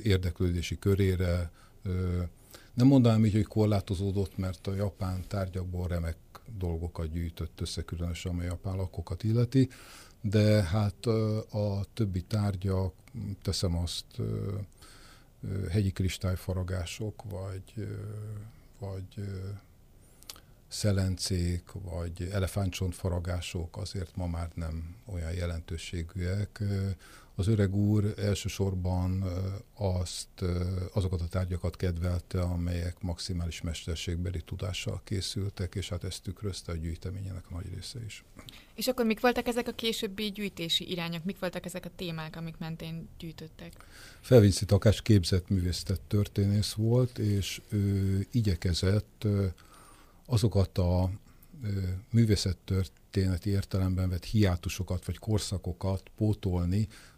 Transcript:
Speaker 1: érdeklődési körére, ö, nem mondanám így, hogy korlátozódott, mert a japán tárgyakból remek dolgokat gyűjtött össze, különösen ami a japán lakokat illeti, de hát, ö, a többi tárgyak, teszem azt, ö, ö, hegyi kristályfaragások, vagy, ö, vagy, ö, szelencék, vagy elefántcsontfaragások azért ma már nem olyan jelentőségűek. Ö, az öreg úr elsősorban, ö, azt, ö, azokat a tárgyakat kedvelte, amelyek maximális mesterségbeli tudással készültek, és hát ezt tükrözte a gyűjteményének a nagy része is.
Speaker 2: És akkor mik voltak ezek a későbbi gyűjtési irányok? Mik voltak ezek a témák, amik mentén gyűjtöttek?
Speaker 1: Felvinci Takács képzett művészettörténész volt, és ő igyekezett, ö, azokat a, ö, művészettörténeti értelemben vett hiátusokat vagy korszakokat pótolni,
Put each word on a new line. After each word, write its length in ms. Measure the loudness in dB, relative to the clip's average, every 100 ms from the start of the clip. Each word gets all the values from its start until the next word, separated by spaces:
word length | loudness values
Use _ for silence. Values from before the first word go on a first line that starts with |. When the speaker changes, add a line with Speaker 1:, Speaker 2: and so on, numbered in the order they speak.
Speaker 1:
érdeklődési 760 | 4 2 2 0 0 0 -2 0
körére, 720 | 2 4 4 4 2 2 -2 -8 -20 -10
ö, 400 | -4 -2 0 -2 -4 -10 -20 -20 -6
nem 120 | 4 8
mondanám 380 | 8 8 6
így, 80 | 6
hogy 120 | 4
korlátozódott, 920 | 2 2 4 2 0 -2 0 -2 -2 -4
mert 280 | -4 -4 -6
a 80 |
japán 500 | -4 -4 -4 -4 -4 -4
tárgyakból 600 | -4 -4 -4 -4 -4 -2
remek 280 | -2 -2 -6 -12 -20 -14 -6
dolgokat 520 | -4 -2 -4 -4 -4
gyűjtött 480 | -4 -4 -6 -8 -6
össze, 220 | -6 -6
különösen 500 | -6 -4 -4 -4 -4
ami 80 | -4
a 40 | -4
japán 300 | -4 -4 -4
lakokat 460 | -4 -6 -8 -4
illeti, 440 | 2 2 4 4 2 0 -20 -20 -20 -8
de 420 | 2 6 8 6
hát, 440 | 4 2 2 0 0
ö, 320 | 2 2 0 -2
a 340 | -2 0 -2 -4
többi 260 | -2 0 0
tárgyak, 720 | 0 2 2 0 0 0 0 -4 -12 -8 -8 -4
teszem 340 | -2 0 0 0
azt, 280 | -2 -4 -10 -6
ö, 360 | -4 -4 -4 -6 -8 -14 -20 -20 -20 -20 -20 -12 -8
ö, 180 | -4 0
hegyi 220 | 2 2
kristályfaragások, 1300 | 0 -2 0 -2 -2 -2 -4 -2 -4 -6 -6 -8 -8 -10
vagy, 320 | -8 -8 -10 -12 -10
ö, 80 | -8 -8 -8 -10 -10 -10 -14 -18 -20 -12
vagy, 260 | -10 -8 -10 -8
ö, 60 | -8 -6 -8 -10 -14 -20 -20 -20 -20 -20 -18 -18 -20 -20 -14
szelencék, 960 | -2 2 2 2 -2 -2 0 2 0 -4
vagy 560 | -12 -8 -6 -6 -6 -4
elefántcsontfaragások 1400 | -2 0 0 -2 0 -2 -2 -2 -2 -2 -4 -4 -6 -6 -8
azért 400 | -8 -6 -6 -4
ma 100 | -2
már 240 | -2 -4
nem 400 | -6 -6 -6 -8 -12 -10
olyan 260 | -6 -4
jelentőségűek. 1300 | -4 -4 -4 -6 -8 -6 -6 -6 -4 -2 -2 -4 -4
Ö, 280 | -2 0 -2 -4 -10 -20 -8 -2
az 100 | 2
öreg 280 | 4 4
úr 400 | 4 4 4 2 0
elsősorban, 1040 | 0 0 -2 -2 0 0 0 2 2 0
ö, 260 | -2 -2 -4 -6 -12
azt, 540 | -4 0 0 -2 -6 -12 -4
ö, 240 | -2 0 0 -2 -2
azokat 280 | 0 0 0
a 60 | -2
tárgyakat 480 | -2 0 -2 -4 -2
kedvelte, 640 | -2 0 0 -2 -2 -2
amelyek 600 | 0 0 0 -2 -4 -4
maximális 600 | -6 -4 -4 -2 -4 -4
mesterségbeli 840 | -6 -6 -6 -6 -4 -2 -2 -4
tudással 580 | -6 -6 -4 -4 -4 -6
készültek, 720 | -4 -4 -4 -4 -4 -4 -4
és 140 | -4 -6
hát 160 | -6
ezt 180 | -6 -8
tükrözte 500 | -10 -8 -6 -6 -6
a 40 | -6
gyűjteményének 680 | -4 -6 -8 -8 -8 -10 -10
a 40 |
nagy 120 | -10 -8
része 240 | -10 -10 -10
is. 200 | -12 -14 -18 -20 -18 -18 -14
Speaker 2:
És 120 | -4 -2
akkor 180 | 2
mik 160 | 0 2
voltak 260 | 2 2 0
ezek 220 | -2 -4
a 40 |
későbbi 580 | -4 -2 -2 -4 -4 -4
gyűjtési 600 | -4 -6 -4 -2 -2 -2
irányok? 340 | -4 -4 -4
Mik 140 | -6 -4
voltak 260 | -4 -6
ezek 200 | -8 -10
a 60 | -12 -8
témák, 400 | -8 -6 -8 -8
amik 200 | -10 -8
mentén 500 | -10 -8 -10 -10 -12 -14
gyűjtöttek? 540 | -14 -12 -16 -16 -18 -18 -20 -20 -20 -12
Speaker 1:
Felvinci 440 | 8 10 10 8
Takács 380 | 4 6 6 4
képzett 460 | 6 6 6 0 2
művészettörténész 1200 | 0 0 -2 -4 -4 -2 0 0 0 2 2 0
volt, 460 | 0 2 2 2 0
és 420 | 0 0 -2 -6 -4
ő 580 | 0 2 2 2 0 0
igyekezett, 920 | 2 2 2 0 2 2 2 0 -2
ö, 220 | 0 2 2 -2 -14 -20 -20 -20 -20 -20 0
azokat 520 | 2 4 4 2 2
a, 320 | 2 4 2 -2 -10 -20 -20 -10
ö, 60 | -6 -4 -4 -4 2
művészettörténeti 1400 | 4 6 4 2 -2 0 0 0 -6 -4 0 2 2 0
értelemben 580 | 0 0 0 2 2 0
vett 160 | -2
hiátusokat 800 | 0 4 4 4 -2 -4 -4 -4
vagy 140 | -4 -6
korszakokat 920 | 0 0 0 -4 -4 -4 -2 -2 -6 -2
pótolni, 720 | 0 0 0 0 2 2 0 -6 -20